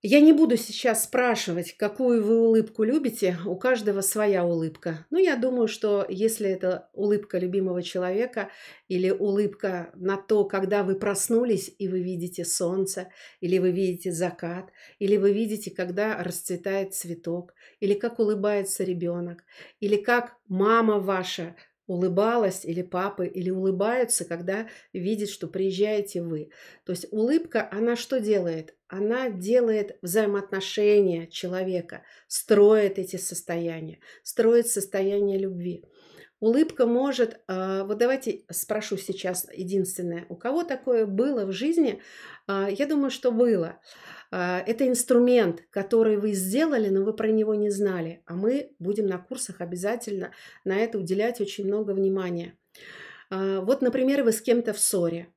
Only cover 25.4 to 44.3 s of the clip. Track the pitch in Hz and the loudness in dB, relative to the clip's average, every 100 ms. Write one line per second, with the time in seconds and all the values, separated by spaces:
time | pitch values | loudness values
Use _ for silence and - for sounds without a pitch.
25.4 | 156 190 190 185 208 214 202 180 170 156 | -8 -2 -2 0 0 0 -2 -6 -6 -6
26.4 | 151 - - - - 175 - 214 226 320 | -8 -18 -20 -18 -8 -8 -6 -2 2 0
27.4 | 330 220 - 196 233 240 - 262 208 208 | 0 -4 -4 -2 0 0 -2 -2 2 2
28.4 | 175 160 160 _ _ 190 208 240 262 190 | 0 -4 -10 _ _ -4 -2 0 -2 -4
29.4 | 185 247 233 214 202 - 175 196 208 202 | 2 2 4 0 -2 -8 -2 0 2 0
30.4 | 196 190 190 - 208 208 190 165 165 - | -4 -6 -4 2 4 6 4 0 -6 -10
31.4 | 180 185 190 180 170 - _ - _ - | -6 -4 -2 -4 -6 -16 _ -20 _ -8
32.4 | - 208 208 214 202 196 185 175 - 175 | 4 8 8 8 4 0 -6 -6 -8 -10
33.4 | - 170 170 160 160 160 - - - - | -6 -4 -4 -6 -12 -16 -20 -18 -8 2
34.4 | 226 233 226 202 196 196 190 202 202 196 | 6 6 4 -4 -4 -2 0 2 0 0
35.4 | 190 175 180 170 - _ - - - _ | -4 -6 -8 -8 -14 _ -20 -20 -20 _
36.4 | 220 247 311 - 233 240 269 247 226 - | 2 4 2 2 2 2 0 0 -2 -2
37.4 | - 185 190 190 196 214 240 269 254 - | -8 -6 -2 -4 -4 0 0 0 -4 -8
38.4 | _ 170 - 214 208 190 - 190 185 180 | _ -10 -4 -6 -4 -8 -6 -6 -4 -6
39.4 | - - 180 196 180 - 180 170 175 175 | -8 -10 -4 -2 -2 -4 -6 -6 -10 -8
40.4 | 240 302 339 262 262 233 214 190 269 262 | -4 -4 -4 -6 0 2 2 0 0 0
41.4 | 196 190 277 339 269 202 - - - - | -2 -2 0 2 2 0 -14 -20 -20 -16
42.4 | - 196 196 196 285 302 277 - 247 226 | -4 -2 -2 -2 0 0 0 0 -2 2
43.4 | 247 202 165 - _ - - - - | 4 4 0 -8 _ -20 -20 -20 -10